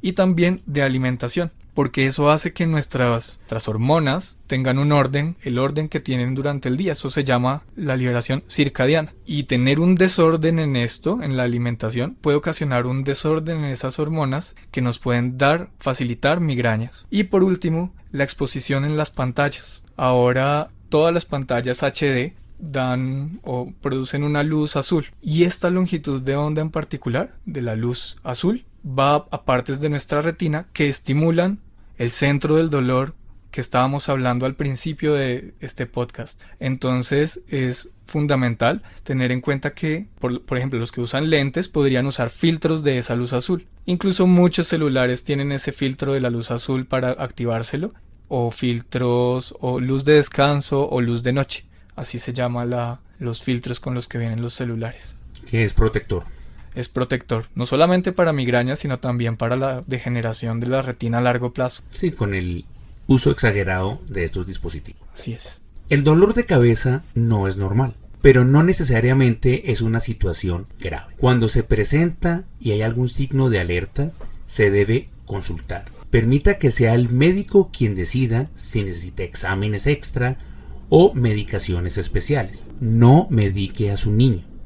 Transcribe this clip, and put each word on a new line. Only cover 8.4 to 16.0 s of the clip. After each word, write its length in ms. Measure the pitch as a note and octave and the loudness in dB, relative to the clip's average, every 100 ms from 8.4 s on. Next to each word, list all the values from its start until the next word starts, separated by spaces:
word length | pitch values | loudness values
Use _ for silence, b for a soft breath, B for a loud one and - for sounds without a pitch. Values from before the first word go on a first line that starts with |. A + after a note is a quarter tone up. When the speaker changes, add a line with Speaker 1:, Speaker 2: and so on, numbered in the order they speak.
| - | -4
Speaker 1:
circadiana. 680 | - C#3+ - C3 D#3+ D3+ - - | 0 0 2 2 2 -2 -12 -8
Y 180 | D3 | -6
tener 360 | C3+ B2+ B2+ C#3+ | -2 2 2 4
un 160 | E3+ F#3 | 4 4
desorden 640 | F#3 F#3 D#3+ D#3+ D#3+ E3 | 4 6 4 4 2 0
en 180 | D#3 C3 | 0 0
esto, 440 | A#2+ - D#3 A3+ | -2 -2 -2 -2
en 140 | D3+ C3 | -2 -2
la 80 | |
alimentación, 720 | B2 A#2 A#2+ A#2 A2 A#2+ C#3 - | 0 0 -2 -2 -4 -2 -4 -2
puede 220 | D#3 D3 | 0 0
ocasionar 480 | E3 D#3+ D3 B2 B2 | 0 -4 -2 0 0
un 180 | C3 | -2
desorden 560 | C3+ C3+ D#3 D#3 D#3+ D#3+ | -2 -2 0 -2 -2 -4
en 120 | D3 | -4
esas 280 | B2+ C3 - | -4 -6 -4
hormonas 560 | D3+ D#3+ C#3 C3+ - - b | -4 -2 -2 -4 -8 -16 b
que 100 | - | -2
nos 180 | B2 A#2 | -2 -2
pueden 380 | C3 A#2+ B2 B2+ | 0 0 0 0
dar, 320 | C#3 E3 F3+ - | 2 2 -4 -8
facilitar 600 | - B2+ | -4 -4